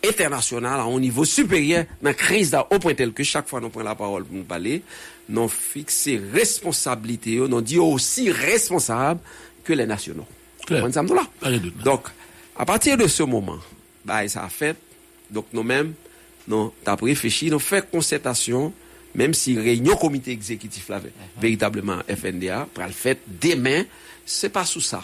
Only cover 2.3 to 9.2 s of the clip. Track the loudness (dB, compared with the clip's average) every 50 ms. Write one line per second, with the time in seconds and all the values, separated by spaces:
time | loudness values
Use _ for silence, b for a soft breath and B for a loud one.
2.3 | 4 4 4 4 4 2 2 4 2 4 4 2 2 2 0 -2 0 -2 -2 -2
3.3 | 0 -2 -4 -4 -6 -6 -6 -6 -8 -6 -6 -6 -4 -4 -4 -4 -4 -4 -6 -6
4.3 | -10 -10 -8 -8 -8 -4 -2 -2 -2 -4 B B B B B B B B B -4
5.3 | 0 0 0 0 0 -4 -6 -6 -6 -8 -6 -4 -2 -2 0 0 0 -2 -2 0
6.3 | 2 2 2 2 0 -2 -4 -4 -2 -2 -2 -2 -4 -4 -4 -6 -6 -6 -2 -2
7.3 | 0 0 2 2 2 0 0 2 2 4 4 4 4 2 0 0 0 0 0 0
8.3 | 2 2 2 2 2 2 2 2 0 0 0 0 0 0 2 0 0 -2